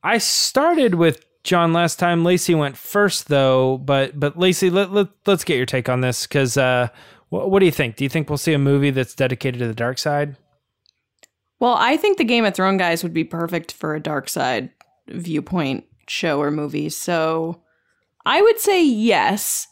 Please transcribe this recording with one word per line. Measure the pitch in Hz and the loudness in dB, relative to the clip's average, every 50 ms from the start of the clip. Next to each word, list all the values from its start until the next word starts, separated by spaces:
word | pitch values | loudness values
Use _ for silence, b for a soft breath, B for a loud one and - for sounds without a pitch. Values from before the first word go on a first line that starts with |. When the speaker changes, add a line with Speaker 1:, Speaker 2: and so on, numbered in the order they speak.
| _ | _
Speaker 1:
I | 175 220 233 | 0 0 0
started | - - - - - - - 254 285 330 349 311 277 233 175 | 0 0 0 0 0 0 2 2 2 4 4 4 2 2 4
with | 170 170 165 147 - _ _ _ _ _ | 4 4 2 2 0 _ _ _ _ _
John | - 185 175 170 165 165 | 0 2 2 2 2 2
last | 170 175 165 - - | 2 0 0 0 0
time. | 180 175 175 170 165 | 0 0 2 2 2
Lacey | 170 180 175 - - 170 | 2 2 2 2 2 2
went | 156 147 139 120 - | 2 2 -2 -4 -10
first, | - - - 208 208 196 - - - - | -16 -4 0 2 2 2 0 -2 -4 0
though. | 147 139 135 135 131 131 131 131 131 131 | 2 2 4 4 4 4 2 2 0 -2
But, | 135 135 139 135 135 131 139 147 | -2 0 0 0 0 -2 -2 -4
but | 143 143 143 165 | -4 -4 -2 2
Lacey, | 180 185 175 - 190 185 | 2 2 2 2 2 2
let, | 175 190 202 180 | 2 2 0 0
let, | 190 208 202 190 _ _ _ | 0 0 0 -2 _ _ _
let's | - 196 170 - | 0 0 0 0
get | - 160 123 | -2 0 0
your | 127 | 0
take | 123 - 131 120 - | -2 -2 -4 -2 0
on | 127 127 | -2 0
this, | 127 127 120 - - - | 0 -2 -2 -4 -6 -2
'cause, | - 147 135 127 117 139 | 0 0 0 2 2 2
uh, | 131 127 127 123 123 117 B B B B B B B B | 2 4 4 2 0 -2 B B B B B B B B
wh-, | - - - 196 | -6 -4 -2 2
what | 190 202 | 2 4
do | 196 | 4
you | 175 | 4
think? | 139 - 147 120 110 | 2 0 -4 -4 -4
Do | - 139 | -4 -4
you | 135 | -2
think | - 165 147 - | -2 -4 -4 -2
we'll | 151 143 | -4 -4
see | - 165 156 | 0 0 0
a | 143 | 2
movie | 139 139 139 139 139 143 | 2 2 2 4 2 2
that's | 135 131 127 - - | 0 0 -4 -4 -2
dedicated | - - 123 131 - - 135 123 120 | -2 -2 -2 -2 -2 -4 -6 -4 -4
to | 123 117 | -6 -6
the | 113 | -4
dark | 113 117 120 131 - | -4 -4 -4 -4 -4
side? | - 156 147 147 147 147 139 _ _ _ _ _ _ _ _ _ _ _ _ _ _ _ _ _ _ _ _ _ _ _ _ _ | -4 -2 -2 -2 -4 -4 -8 _ _ _ _ _ _ _ _ _ _ _ _ _ _ _ _ _ _ _ _ _ _ _ _ _
Speaker 2:
Well, | 247 240 240 - | 0 0 2 2
I | - 233 285 320 | 2 2 0 2
think | - 427 392 392 | 2 0 2 2
the | 320 | 2
Game | 220 233 233 226 | 2 2 2 2
of | 202 190 | 0 0
Thrones | - 185 190 196 190 | 0 0 0 2 2
guys | 185 175 165 170 | 0 0 0 -2
would | - 175 160 | -4 -4 -4
be | 165 160 | -4 -4
perfect | 160 - 165 170 165 170 170 165 - | -4 -4 -6 -6 -4 -4 -6 -6 -8
for | - - - 156 151 | -16 -10 -6 -6 -6
a | 156 | -6
dark | 147 156 151 143 139 - | -6 -4 -6 -6 -6 -6
side | - 165 139 127 127 110 127 127 _ _ - _ _ _ _ - | -6 -4 -2 -2 -2 -2 -4 -8 _ _ -20 _ _ _ _ -16
viewpoint | - 180 170 175 156 151 147 - 185 180 151 135 135 - - _ _ _ _ - | -14 -12 -10 -6 -6 -6 -6 -4 -4 -4 -2 -2 -4 -6 -8 _ _ _ _ -10
show | - - - 170 147 143 | -8 -4 -4 -2 -2 -2
or | 147 143 | -2 -2
movie. | 151 151 151 147 160 151 151 156 | -2 -4 -6 -6 -6 -6 -6 -6
So | 160 - - - 175 165 160 160 160 160 160 165 170 - _ _ _ _ _ _ _ _ _ _ _ _ _ | -8 -8 -6 -4 -2 -2 0 -2 -2 -2 -4 -6 -8 -12 _ _ _ _ _ _ _ _ _ _ _ _ _
I | - 254 320 | 0 2 4
would | 403 453 427 453 | 4 4 4 2
say | - 403 392 370 339 | 2 2 2 4 4
yes. | 294 240 208 220 240 190 156 101 - 190 208 - - - - - _ | 2 2 2 2 2 4 4 2 2 0 -2 -4 -4 -6 -6 -8 _